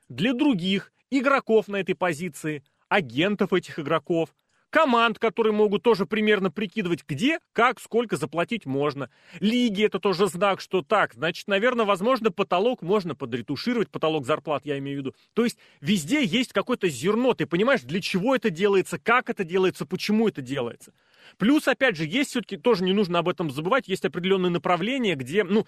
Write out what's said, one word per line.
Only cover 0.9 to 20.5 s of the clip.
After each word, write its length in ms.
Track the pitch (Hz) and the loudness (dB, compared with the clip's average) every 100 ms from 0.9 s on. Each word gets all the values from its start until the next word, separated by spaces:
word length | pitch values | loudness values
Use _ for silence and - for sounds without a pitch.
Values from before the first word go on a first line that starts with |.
| _ - | _ -4
игроков 560 | 269 254 269 - 220 202 | 0 2 0 4 2 2
на 100 | 202 | -4
этой 180 | 190 175 | -2 -2
позиции – 680 | 180 143 175 - 160 151 - _ - | -2 -2 -6 -8 -8 -8 -12 _ -2
агентов 640 | 202 131 120 190 202 202 | 0 0 0 0 0 0
этих 260 | 185 - 135 | 0 -2 -8
игроков, 500 | 143 160 - 165 160 _ _ _ _ | -2 -2 0 -2 -2 _ _ _ _
команд, 480 | 302 302 233 233 214 | 2 4 4 2 2
которые 360 | 226 - 220 | -2 2 2
могут 300 | 214 208 190 | 4 2 2
тоже 220 | 240 190 196 | 2 2 2
примерно 460 | 220 214 208 190 | 0 2 2 0
прикидывать, 520 | - 202 220 175 170 - | -2 -6 -4 -2 -4 -4
где, 320 | 139 254 330 _ | -2 0 -2 _
как, 260 | - 247 226 | 0 2 0
сколько 380 | - 226 233 151 | -2 -2 0 -4
заплатить 480 | 156 160 170 233 139 | -4 -4 -4 -4 -4
можно. 440 | 135 147 143 131 _ _ 165 | -2 -2 -4 -10 _ _ -4
Лиги — 440 | 202 247 247 196 208 | 0 2 0 2 0
это 140 | 196 | 0
тоже 280 | 208 170 196 | 0 2 0
знак, 320 | 175 202 185 | 2 0 0
что 220 | - 180 | -2 -4
так, 320 | - 208 160 | 2 2 2
значит, 340 | 113 156 - - | -2 -6 -4 -2
наверное, 380 | 196 240 233 202 | 0 2 2 0
возможно, 460 | 190 220 262 220 | 2 2 0 0
потолок 500 | 190 196 180 226 254 | 0 0 2 0 -2
можно 340 | 165 214 170 135 | 0 0 0 -8
подретушировать, 760 | 127 120 117 139 240 240 180 | -6 -6 -6 -6 -2 -2 -2
потолок 360 | - 160 156 127 | -2 -2 0 -2
зарплат, 400 | 151 160 139 143 | -2 -2 -6 -4
я 120 | 139 | -6
имею 200 | 139 139 | -6 -6
в 20 | |
виду. 140 | 135 - _ | -8 -10 _
То 120 | - 240 | -2 -2
есть 120 | - _ _ | -2 _ _
везде 440 | 143 202 143 294 | -2 -2 0 0
есть 280 | 208 220 247 | 0 0 -2
какое-то 380 | 202 190 240 180 | -4 -2 -2 -2
зерно, 440 | 123 170 214 254 | -2 -2 0 0
ты 120 | - 156 | 0 -2
понимаешь, 360 | 170 233 254 | 0 2 0
для 200 | 123 165 | -2 -6
чего 340 | - 185 226 262 | -4 -2 0 0
это 140 | 220 | 0
делается, 500 | 160 202 196 - 170 | 0 0 2 0 -4
как 300 | - 247 240 | 0 0 0
это 140 | 220 170 | -6 -4
делается, 400 | 190 185 - 175 | 0 0 0 -8
почему 420 | 185 - 214 220 | -6 -2 2 0
это 140 | - | -2
делается. 520 | 123 | -6